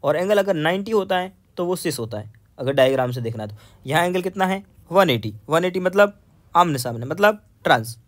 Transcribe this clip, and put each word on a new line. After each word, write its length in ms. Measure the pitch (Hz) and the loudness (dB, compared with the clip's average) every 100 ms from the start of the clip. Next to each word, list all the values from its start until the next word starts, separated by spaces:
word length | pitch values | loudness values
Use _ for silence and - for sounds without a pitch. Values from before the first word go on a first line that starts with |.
और 120 | 139 151 | 0 0
एंगल 220 | 185 208 | 2 2
अगर 160 | 196 | 2
नाइंटी 380 | 175 156 185 202 | 0 0 -2 0
होता 260 | 220 190 185 | -2 0 -2
है 140 | 185 _ _ - | -4 _ _ -6
तो 100 | 175 | -4
वो 100 | 180 | -2
सिस 220 | 165 131 | -4 -6
होता 200 | 113 107 | -8 -10
है, 140 | 107 _ _ - | -12 _ _ -6
अगर 140 | 131 | -2
डायग्राम 400 | 139 131 135 123 | 2 4 4 -2
से 80 | 123 | -4
देखना 220 | 113 110 | -8 -8
है 60 | 107 | -10
तो। 80 | 104 - - 131 | -12 -20 -18 -2
यहाँ 180 | 156 | 0
एंगल 180 | 180 185 | 0 -2
कितना 240 | 185 190 185 | -4 -2 -2
है? 180 | 190 196 - - | -2 -8 -20 0
वन 200 | 180 180 | 2 4
एटी। 240 | 117 107 104 - | 2 -4 -12 -2
वन 160 | 160 | 0
एटी 160 | 180 185 | 0 -2
मतलब 380 | 180 190 202 - _ _ _ 170 | -2 2 2 0 _ _ _ 2
आमने 220 | 175 139 | 2 0
सामने, 280 | 123 117 123 | -4 -8 -8
मतलब 360 | 165 202 214 _ _ | 2 2 2 _ _
ट्रांस। 340 | 175 127 113 - | 0 0 0 -14